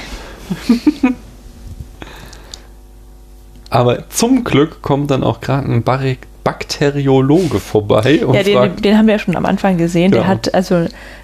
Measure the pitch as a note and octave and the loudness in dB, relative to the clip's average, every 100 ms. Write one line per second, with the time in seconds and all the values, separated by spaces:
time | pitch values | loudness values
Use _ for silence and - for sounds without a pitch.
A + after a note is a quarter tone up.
0 | - - - - - F3 - A#3+ D4+ D4 | -14 -16 -16 -16 -10 -6 -2 0 0 0
1 | B3+ B3 - - - - - - - - | -2 -4 -12 -20 -20 -20 -18 -18 -18 -18
2 | - - - - - - - - - - | -20 -20 -20 -20 -20 -20 -20 -20 -20 -20
3 | - - - - - - - A#2+ B2 B2 | -20 -20 -20 -20 -20 -20 -4 0 2 0
4 | - - A#3 C4 A#3+ C#3 D#3+ - - C#3 | -4 -2 2 2 2 2 0 -2 -4 -2
5 | C#3+ C3 B2 A#2 - C3+ B2+ A#2+ A#2 C3 | 0 0 -2 -2 -2 -2 0 -2 0 0
6 | C3+ B2+ - - B2+ - - - C#3+ C#3+ | -2 -4 -10 -8 -6 -6 -8 -2 0 0
7 | C3+ C3+ C3+ D#3+ E3+ G#2 - A2 G2+ A2 | 2 4 4 2 2 -2 -2 -2 2 2
8 | B2 D#3+ C3+ - G3 G#3 G3 F3 G3+ G#3+ | 2 2 2 2 2 2 2 0 2 4
9 | A3 G#3 G#3 E3+ - G3 G3 F3+ E3+ F3 | 4 2 0 -2 -2 0 0 0 0 2
10 | F#3 A#2 F3 G3 - - F#3 F3 E3+ - | 2 2 2 0 0 -2 0 0 -2 -6
11 | - - | -20 -20